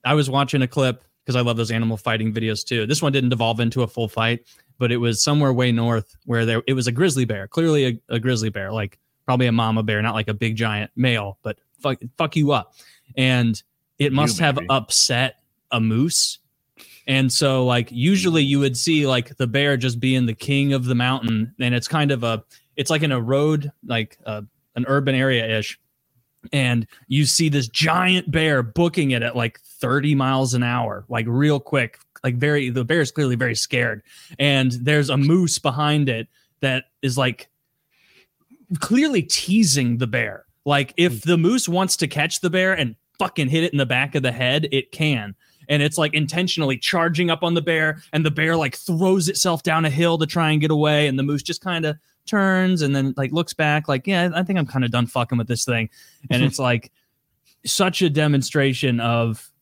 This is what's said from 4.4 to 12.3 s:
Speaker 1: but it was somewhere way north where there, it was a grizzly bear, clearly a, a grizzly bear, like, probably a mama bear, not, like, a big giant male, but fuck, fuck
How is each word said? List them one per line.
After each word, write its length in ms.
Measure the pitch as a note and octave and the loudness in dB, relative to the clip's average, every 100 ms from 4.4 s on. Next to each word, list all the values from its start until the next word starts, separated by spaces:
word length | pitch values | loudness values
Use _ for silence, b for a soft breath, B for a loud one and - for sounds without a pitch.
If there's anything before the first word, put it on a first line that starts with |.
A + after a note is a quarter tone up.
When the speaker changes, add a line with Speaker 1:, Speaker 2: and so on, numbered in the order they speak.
| b b b _ | b b b _
Speaker 1:
but 140 | B2 | -2
it 60 | A#2+ | 0
was 220 | A#2+ A2 | 0 0
somewhere 300 | - D3 C#3 | 0 2 2
way 200 | B2 B2+ | 2 2
north 440 | A#2 A#2 A2+ - - - | 2 2 0 -4 -16 -4
where 200 | A#2 A#2 | -2 0
there, 160 | A2+ B2+ | 0 0
it 60 | |
was 120 | C3 B2 | -2 -2
a 60 | |
grizzly 320 | A#2+ F#3 C3 | 0 0 0
bear, 240 | A#2+ G#2 G2 | -2 -4 -6
clearly 380 | - E3 D3+ C3 A#2 _ | -2 2 2 0 -2 _
a, 60 | |
a 60 | A#2+ | -4
grizzly 300 | B2 A#2+ G#2+ | -2 -2 -2
bear, 220 | G2+ G2 | -4 -6
like, 260 | A2 G2+ _ _ _ - | -6 -6 _ _ _ -2
probably 200 | B2+ B2 | 2 2
a 40 | |
mama 300 | A#2 A2+ A2 | 2 2 0
bear, 180 | G#2+ G#2 | 0 0
not, 140 | A2 | 0
like, 140 | A2 G#2 | -2 -4
a 60 | |
big 200 | G#2 A2+ | -2 -4
giant 380 | A2 A2+ G#2 G#2 | -2 -2 -4 -6
male, 440 | - B2+ A#2 G2+ G2 | -2 0 0 -4 -10
but 160 | A2+ - _ _ | -10 -12 _ _
fuck, 180 | C#3+ C3 B2 - | -6 -4 -10 -4
fuck 180 | D#3+ | -2